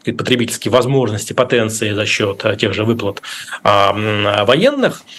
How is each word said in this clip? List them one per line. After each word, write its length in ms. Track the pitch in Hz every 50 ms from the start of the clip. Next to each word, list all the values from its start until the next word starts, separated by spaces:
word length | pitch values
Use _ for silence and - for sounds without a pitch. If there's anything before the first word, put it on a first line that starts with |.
| -
потребительские 640 | 113 110 113 - 117 127 123 113 113 - - - 110
возможности, 600 | 113 127 120 131 139 135 123 107 107 104 - -
потенции 600 | - - 123 - 131 117 110 107 110 - 113 104
за 140 | 101 104 104
счет, 380 | - - - 107 98 98 - -
а, 100 | 107 101
тех 200 | 107 113 101 92
же 100 | 101 107
выплат, 380 | 113 117 - 101 98 - - - - - - - - - - -
а, 280 | 107 104 101 98 98
м, 540 | 98 104 107 107 104 104 104 104 101 104 101
военных. 560 | 107 135 160 220 285 294 269 233 156 - - - - -